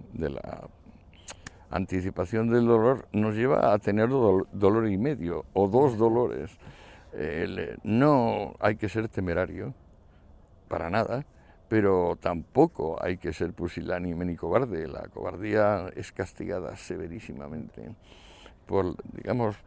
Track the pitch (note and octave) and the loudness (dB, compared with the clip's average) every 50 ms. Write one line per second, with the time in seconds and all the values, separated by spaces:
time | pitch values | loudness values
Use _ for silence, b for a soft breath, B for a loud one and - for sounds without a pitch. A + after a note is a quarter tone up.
0 | - - - - D#2+ D2 C#2 - - - - - - - - - - - - - | -16 -14 -8 -4 -4 -4 -4 -6 -10 -10 -12 -12 -14 -16 -18 -20 -20 -20 -20 -20
1 | - - B B B B B B B B B B B B - F#2 F#2+ - F#2+ F#2 | -20 -20 B B B B B B B B B B B B -4 -4 -4 -2 -2 -2
2 | F2+ F#2+ - - F#2+ F#2 A2 A2 A2+ A#2 A#2 A#2+ A#2+ A#2 A#2 A2+ A2 B2 C3+ G#2+ | -2 -2 -2 -4 -4 -2 0 0 2 4 4 4 6 6 6 6 6 4 2 2
3 | - - - G#2 G#2+ G#2+ G#2+ G#2+ A#2 C3 D3+ - - - G#2 G#2 - G#2 G2+ G#2+ | -2 -4 0 0 2 2 2 0 2 2 4 4 4 4 4 4 2 2 2 2
4 | A2 A#2+ C3+ C3+ A#2+ G#2 F#2+ F#2+ - - - G2 G2+ F#2+ G#2 A2+ A2+ A2 G2 F#2+ | 2 2 4 4 6 6 6 4 2 0 -2 2 4 4 4 4 2 2 0 0
5 | A2 D3 D3+ G#2+ E2+ E2+ E2+ D2+ - - - F#2 G2 G2 G2+ B2+ D3 C#3+ A#2 G#2 | 0 0 -2 -2 -4 -4 -4 -4 -6 -4 2 2 2 4 6 6 4 4 4 4
6 | A2+ A2+ A2+ A#2+ B2 F#2 A#1 C2 D2+ - - - B B B B B B B B | 4 4 4 4 0 0 -2 -6 -8 -10 -12 -18 B B B B B B B B
7 | B B - - - D#2 D2+ D#2+ F2+ F#2 F#2+ F#2+ F2 - A#1 - - G#2+ G#2+ A#2+ | B B -8 -6 -4 -4 -2 -4 -4 -4 -4 -6 -8 -8 -10 -8 -4 0 2 4
8 | C#3 D3+ D3 C3 A#2 A2+ G#2+ G#2 G2+ C#2 - - - G#2+ G#2+ - - G#2 - A2 | 4 4 4 4 2 0 -2 -4 -6 -8 -6 0 0 0 0 0 -4 -4 -2 -2
9 | A2 A2 - - F#2+ F2+ E2+ F2 F#2 F2 F2 - G#2 C3 C3+ - - - - - | -4 -2 -2 -4 -2 0 0 0 0 -2 -4 -8 -8 -10 -10 -14 -18 -20 -20 -20
10 | - - b b b b b - - _ - - _ - E2 E2+ E2 E2 F#2 A2 | -20 -20 b b b b b -20 -20 _ -20 -20 _ -6 -4 -4 -4 -2 0 0
11 | A2 - A2 C3 D3 _ b b b b b b b - A2 A2 G2+ G2 F#2+ F#2 | 0 0 -2 -6 -6 _ b b b b b b b 0 2 4 4 4 4 4
12 | F2 E2+ E2+ - - F2+ F2 E2+ C#2 - - B2 D#3 E3+ - - E2 D#2+ E2 - | 2 0 -2 -2 -2 -4 -4 -4 -6 -4 4 4 4 4 2 -4 -6 -4 -4 -4
13 | - F2+ F#2 F#2 - E2+ F2 - F2 E2+ E2 - F2 E2+ - - D#2+ E2 F2+ F2+ | -4 -4 -4 -4 -4 -6 -4 -4 -4 -4 -4 -4 -6 -6 -6 -6 -6 -4 -4 -4
14 | F2+ F2+ E2+ E2 F2+ F2+ E2+ E2 - E2+ F2+ A#2 C3+ A#2+ F#2+ D#2+ D#2+ C#2 C#2+ - | -4 -4 -4 -4 -4 -4 -4 -4 -4 0 0 0 0 0 -4 -6 -8 -8 -10 -12
15 | - - - - - F#2 F#2 F2 G2+ G#2+ G#2+ G#2+ G#2 G#2 G#2 F#2 F2+ F#2 - - | -12 -12 -12 -10 -8 -8 -8 -8 -4 0 2 4 4 4 2 0 -2 -6 -10 -12
16 | A2 - - - G2 - - - - F2+ F#2 F#2 F2 B1+ - - - - F2+ F2 | -12 -12 -8 -8 -8 -8 -8 -12 -8 -8 -6 -6 -8 -8 -12 -12 -10 -10 -8 -8
17 | F2 E2+ E2 - - - - C2 C#2+ C#2+ D#2 D#2 - - - - A1 - G#2 - | -8 -10 -10 -12 -12 -14 -14 -12 -12 -12 -10 -12 -12 -12 -14 -16 -16 -16 -16 -18
18 | B B B B B B B B B B B B _ - F#2 G2 F#2 F2+ - - | B B B B B B B B B B B B _ -2 0 0 0 0 -2 -6
19 | - - - - - - A2 B2 A#2 G#2+ G2+ - - | -12 -14 -14 -12 -6 -4 -2 0 0 -2 -4 -6 -14